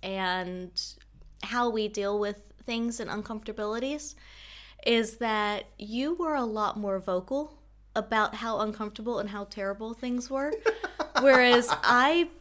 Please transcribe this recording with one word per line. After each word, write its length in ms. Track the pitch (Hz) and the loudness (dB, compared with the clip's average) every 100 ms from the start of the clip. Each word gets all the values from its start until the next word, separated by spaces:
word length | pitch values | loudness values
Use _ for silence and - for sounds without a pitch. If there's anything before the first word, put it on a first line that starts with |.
and 680 | 190 190 185 185 180 180 180 - - - - - - - | -8 -4 -2 -2 -4 -8 -8 -8 -8 -10 -20 -20 -20 -16
how 260 | - 233 240 | -6 0 0
we 180 | 220 214 | 0 -2
deal 300 | 214 202 208 | -2 -2 0
with 200 | 208 208 - - - | -2 -4 -14 -18 -8
things 340 | 233 233 233 | -4 -4 -4
and 80 | 214 | -6
uncomfortabilities, 1040 | 208 208 214 220 214 208 226 262 294 - - - - - - - - | -6 -6 -10 -10 -6 -4 -2 -4 -4 -8 -16 -20 -20 -20 -20 -20 -6
is 340 | - 233 220 220 | 2 2 2 -2
that 480 | 233 214 208 208 - - | -2 0 0 -2 -6 -14
you 380 | 208 233 277 349 | -8 -4 -2 -2
were 180 | 330 | 0
a 100 | 285 240 | 0 -2
lot 300 | 214 208 208 | 0 -2 -2
more 220 | 202 190 | -2 -4
vocal 600 | 190 180 185 269 302 - - - - 220 | -2 -2 -2 -4 -4 -10 -20 -20 -6 -6
about 380 | 214 220 208 | 0 0 0
how 280 | 214 226 214 | -2 -4 -2
uncomfortable 580 | 214 214 214 214 220 226 | -2 -4 -8 -8 -6 -4
and 100 | 208 | -4
how 140 | 202 | -6
terrible 500 | 202 - 196 202 220 | -10 -6 -6 -4 -8
things 340 | 226 247 247 247 | -8 -4 -4 -4
were, 240 | 269 285 440 453 440 - | -4 -2 0 0 -2 -6
<laughs> 360 | - 302 285 | -6 -2 4
whereas 460 | 269 262 247 240 240 - | 8 10 8 6 4 2
I 460 | - 247 269 339 339 - | 4 6 6 4 2 -2